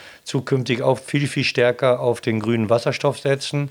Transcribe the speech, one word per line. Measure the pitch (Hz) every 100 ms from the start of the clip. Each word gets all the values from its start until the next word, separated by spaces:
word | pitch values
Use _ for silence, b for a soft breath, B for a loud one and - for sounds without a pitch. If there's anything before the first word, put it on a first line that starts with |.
| B B
zukünftig | - 139 - 135 120 120
auch | 131 127
viel, | - 143 143
viel | 139
stärker | 127 - 120 123 131 123
auf | 127 117
den | 123 110
grünen | 104 117 107
Wasserstoff | 117 147 - 147 -
setzen. | 139 139 - 143 143